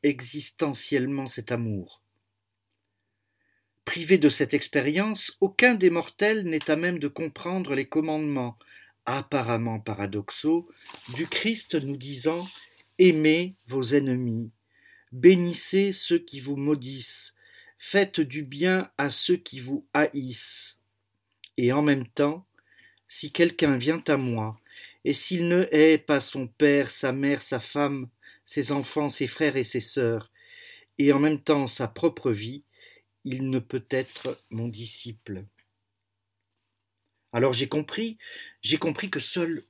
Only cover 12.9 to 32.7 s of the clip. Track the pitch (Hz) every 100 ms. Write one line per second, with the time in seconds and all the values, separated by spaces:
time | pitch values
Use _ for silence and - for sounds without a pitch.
12.9 | - 185 156 156 160 180 190 120 135 120
13.9 | 143 135 127 120 113 110 - _ _ _
14.9 | _ _ 127 165 185 175 165 - 190 202
15.9 | 190 - 170 - 139 127 139 143 147 127
16.9 | 135 - - - _ _ - - - -
17.9 | 196 196 - 143 143 139 143 185 185 -
18.9 | - 143 - - 180 - 131 127 143 -
19.9 | 147 151 143 127 120 - - - - _
20.9 | _ _ _ _ _ - - 120 139 151
21.9 | 135 120 - 147 165 - _ _ _ _
22.9 | _ - - 147 - 170 - 156 131 127
23.9 | 165 - 139 127 117 110 110 _ - -
24.9 | _ - 143 - 180 170 175 185 151 160
25.9 | 151 - 143 - 139 123 - 147 143 127
26.9 | - 135 135 139 139 - 123 - 147 143
27.9 | 139 127 _ - - - - 135 143 127
28.9 | 156 143 - 135 - 151 131 120 127 -
29.9 | 139 120 113 - _ _ - - - _
30.9 | - 143 139 151 147 - 147 127 - 117
31.9 | - 170 - 131 104 110 139 -